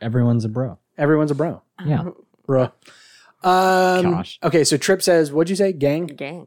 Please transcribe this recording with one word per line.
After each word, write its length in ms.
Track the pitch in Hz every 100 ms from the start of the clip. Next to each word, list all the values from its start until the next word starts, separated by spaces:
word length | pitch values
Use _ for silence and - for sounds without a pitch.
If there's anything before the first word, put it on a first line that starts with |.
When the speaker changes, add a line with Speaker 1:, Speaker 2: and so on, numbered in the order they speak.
Speaker 1:
Everyone's 440 | 113 123 120 120
a 40 | 110
bro. 300 | 117 127 - _ -
Speaker 2:
Everyone's 320 | 147 151 151
a 40 | 139
bro. 260 | 160 113 _ -
Speaker 1:
Yeah. 260 | 175 151 175 - _ _ -
Speaker 2:
Bro. 260 | 131 123 - _ - - - _ _
Um, 680 | 180 185 185 185 185 185 180
Speaker 1:
Gosh. 260 | 170 - -
Speaker 2:
okay, 220 | 165 160
so 120 | 139 151
Trip 260 | - 190
says, 300 | - 170 151
what'd 180 | 147 170
you 60 | 196
say? 160 | 196
Gang? 340 | 165 143 151 170
Speaker 3:
Gang. 400 | 139 143 175